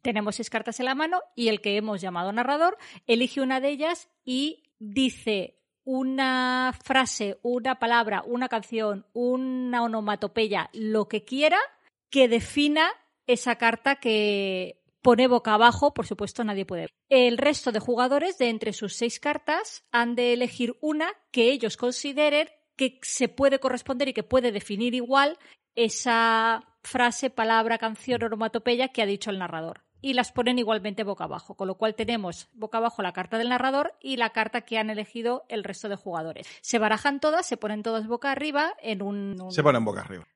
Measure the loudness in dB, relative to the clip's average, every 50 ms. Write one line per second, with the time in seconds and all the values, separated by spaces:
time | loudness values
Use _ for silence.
0 | _ -2 -2 -2 -2 -4 -6 -6 -10 -6 -6 -6 -6 -6 -6 -4 -2 -2 -2 -2
1 | -2 -2 -2 -4 -4 -6 _ -2 0 0 0 0 -2 -2 -2 -2 -2 -2 -6 -6
2 | -6 -6 -4 -4 -4 -4 -2 -2 0 0 2 2 2 2 2 -2 -12 -20 -20 -20
3 | _ 0 2 2 2 -2 -2 -2 -2 0 -2 0 0 -2 -2 -2 -2 -4 -4 -4
4 | -8 _ _ _ _ -6 -4 -2 -2 -4 -6 -8 _ _ _ _ -16 -6 -2 0
5 | 0 0 0 -4 -4 -2 -2 -2 -2 -6 _ _ _ _ _ _ _ -4 -4 -2
6 | -2 -2 0 0 0 0 2 2 0 0 0 0 0 -2 -4 -6 -6 0 2 2
7 | 2 2 -2 -4 -4 -6 -6 -4 _ -2 -2 -2 -2 -2 -4 -2 0 2 4 4
8 | 2 2 -2 -4 -4 -4 -4 -4 -2 -2 -4 -4 -6 -4 -4 -2 -2 -2 -2 -4
9 | -8 _ _ -2 0 0 0 0 -2 -4 -4 -4 -4 -2 0 0 0 0 0 -2
10 | -2 -2 -2 -2 -2 -4 _ 0 0 2 2 -2 -2 -4 -6 -6 -4 0 2 2
11 | 0 0 -2 -6 -4 -4 -2 2 4 4 4 4 2 -2 _ _ _ _ _ _
12 | _ _ 4 6 6 6 6 0 -2 -2 0 2 2 2 4 4 2 2 0 -4
13 | _ _ _ _ _ 0 0 2 2 -2 -2 2 2 2 2 2 _ 0 0 0
14 | 0 0 2 2 2 2 0 0 0 -2 -2 -4 -6 -8 -10 _ _ _ _ _
15 | _ 4 6 6 6 4 4 4 2 4 4 8 8 8 6 6 2 2 2 0
16 | -6 -6 -6 -6 -6 -8 -6 -6 -4 -4 -2 -4 -4 -6 -6 -8 -8 -8 _ _
17 | _ _ 6 6 6 6 4 4 2 2 2 2 -2 -2 -2 -2 -2 0 0 2
18 | 2 2 2 2 0 0 -2 0 0 0 0 -2 -4 -6 -6 -6 -8 -8 -6 -4
19 | -4 -4 -4 -4 -4 -4 -4 -2 _ -2 -2 -2 -2 -6 -12 -20 _ _ 2 2
20 | 2 4 4 4 4 4 4 2 0 -2 -2 -2 -2 -2 -2 _ -2 -2 0 0
21 | -2 -2 -4 _ _ _ 2 4 4 6 4 4 0 -4 -4 -2 -4 -4 -4 -4
22 | -8 -6 0 2 2 4 4 2 0 0 _ _ _ _ _ -2 -2 -2 -2 _
23 | -10 -8 -2 -2 -2 -2 0 2 4 4 4 4 0 -2 -4 -4 -4 -6 -4 -2
24 | -2 -2 -2 -4 -4 2 2 2 2 2 -2 -2 -6 -6 -6 -2 -2 -2 -2 -2
25 | -2 2 4 4 4 4 0 -4 -14 -20 -20 _ _ _ _ 0 0 0 0 -2
26 | 0 2 2 4 4 4 4 4 4 2 0 0 -4 _ _ _ _ -6 0 2
27 | 2 2 2 0 -4 -6 -2 -2 0 2 4 4 4 2 0 0 -2 -6 -6 -6
28 | -4 -4 -2 -2 -2 -4 -4 -2 -4 -2 -4 -2 0 0 2 2 0 -2 0 -2
29 | 0 0 0 -4 -4 -6 -6 -6 -6 -8 -8 -8 -8 -8 -12 -14 _ _ _ _
30 | -6 -2 0 0 0 -2 -2 -2 0 0 0 0 0 0 -2 -2 -2 -6 -6 -6
31 | -6 -6 -6 -8 -8 -8 -8 -10 -12 -16 -12 _ -8 -8 -4 _ -2 -2 -2 -2
32 | -4 -4 -2 -4 -4 -6 -10 -12 -16 _ _ -12 -12 -6 -4 -2 -2 -2 -2 -2
33 | -6 -6 -4 -6 -8 -4 -4 -2 0 0 0 0 0 0 0 0 0 -2 -6 _
34 | -10 -8 -2 -2 -2 -2 0 -2 -2 -2 -4 -8 -6 -4 -2 -2 -2 -2 -4 -6
35 | -8 -8 _ -4 -2 -2 -2 -2 -6 _ -8 -8 -8 -8 -12 -10 -8 -8 -8 -8
36 | _ -8 -6 -6 -6 -8 -10 -12 -16 -18 -20 -16 _ -2 0 2 4 4 2 2
37 | 2 -2 -2 2 0 2 2 2 0 -2 -6 -6 -4 -6 -6 -4 -4 -4 -4 -4
38 | -4 -4 -6 -4 -2 -4 -4 -2 -4 -2 0 0 0 0 -4 -6 -6 -6 -6 -4
39 | -4 -6 -6 -6 -6 -8 -8 -10 -10 -6 -2 2 4 4 4 4 2 -2 -4 -6
40 | -8 -12 -14 -16 -16 _ _